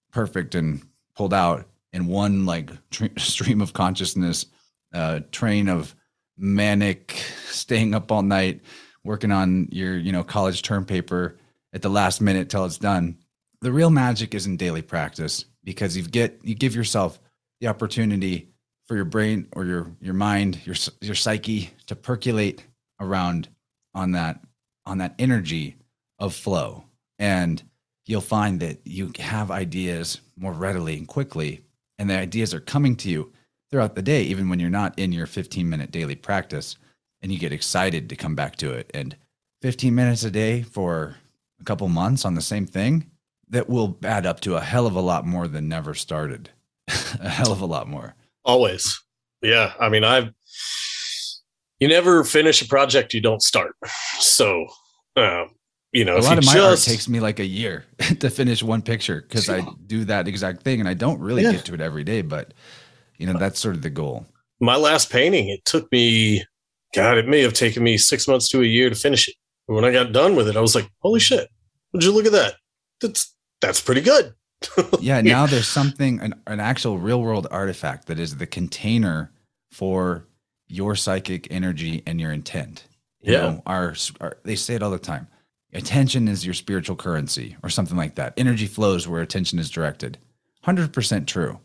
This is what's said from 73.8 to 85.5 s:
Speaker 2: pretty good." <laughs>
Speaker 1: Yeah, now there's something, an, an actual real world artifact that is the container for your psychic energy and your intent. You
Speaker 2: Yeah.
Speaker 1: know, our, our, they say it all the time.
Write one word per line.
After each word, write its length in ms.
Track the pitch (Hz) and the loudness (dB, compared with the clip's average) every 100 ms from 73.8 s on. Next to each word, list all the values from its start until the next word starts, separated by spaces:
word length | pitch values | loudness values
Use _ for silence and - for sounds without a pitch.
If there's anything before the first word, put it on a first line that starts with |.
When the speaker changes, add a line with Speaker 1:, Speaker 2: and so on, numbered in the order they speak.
Speaker 2:
pretty 200 | - 127 | 2 2
good." 320 | 180 285 143 - _ - | 6 6 4 -4 _ -16
<laughs> 400 | - - 170 - | -4 0 2 2
Speaker 1:
Yeah, 200 | 120 135 | 2 4
now 240 | 110 123 147 | 6 6 6
there's 220 | 135 110 | 4 2
something, 520 | 147 139 - 135 120 | 2 2 2 0 0
an, 120 | 107 - - | -4 -8 -8
an 120 | 107 | -4
actual 380 | 107 131 120 95 | -2 -2 -2 -2
real 240 | 95 123 | 0 0
world 260 | 113 107 82 | 0 -2 -2
artifact 560 | 92 98 87 76 67 - | -4 -4 -4 -6 -8 -8
that 100 | 80 | -6
is 180 | 82 71 | -6 -8
the 100 | 71 | -10
container 840 | - 85 - 104 117 101 78 78 _ _ _ _ | -6 -8 -6 0 2 2 -2 -6 _ _ _ _
for 540 | - 95 95 90 85 - _ _ _ - | -8 -4 0 0 -2 -8 _ _ _ -14
your 280 | 87 98 104 | -6 -4 -2
psychic 520 | - 95 - 90 - | -2 -2 -4 -8 -6
energy 500 | 90 92 80 82 80 - | -4 -4 -4 -4 -6 -6
and 120 | 82 | -6
your 120 | 80 | -4
intent. 540 | 76 78 87 69 - - _ _ _ | -6 -8 -10 -10 -14 -20 _ _ _
You 120 | 107 | 0
Speaker 2:
Yeah. 80 | 131 | 2
Speaker 1:
know, 220 | 92 80 - | 2 -4 -6
our, 300 | 92 87 80 - - | -4 -4 -4 -10 -8
our, 160 | 85 - | -12 -12
they 120 | - 104 | -8 -6
say 180 | - 120 | -4 -4
it 60 | |
all 80 | 104 | -4
the 60 | 92 | -4
time. 300 | - 73 - _ _ | -8 -10 -12 _ _